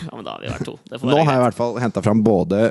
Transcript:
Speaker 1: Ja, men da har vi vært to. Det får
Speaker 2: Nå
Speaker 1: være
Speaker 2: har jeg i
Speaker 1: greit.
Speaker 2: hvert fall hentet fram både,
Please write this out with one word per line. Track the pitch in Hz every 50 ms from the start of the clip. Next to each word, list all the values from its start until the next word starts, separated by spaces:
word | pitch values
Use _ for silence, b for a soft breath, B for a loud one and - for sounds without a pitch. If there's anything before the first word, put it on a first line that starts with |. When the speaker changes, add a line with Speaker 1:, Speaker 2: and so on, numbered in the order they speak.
| 175
Speaker 1:
Ja, | 156 -
men | 117 98
da | 65 55
har | - -
vi | - -
vært | - -
to. | - - - - -
Det | - 123
får | 120 123
Speaker 2:
Nå | 143
Speaker 1:
være | 147 165
Speaker 2:
har | 151 135
jeg | 127
i |
Speaker 1:
greit. | 123 120
Speaker 2:
hvert | 104 -
fall | 120 120 113 120
hentet | 123 113 - 101 90
fram | 113 104 113 107
både, | 113 107 90 85 82 95 101 113 113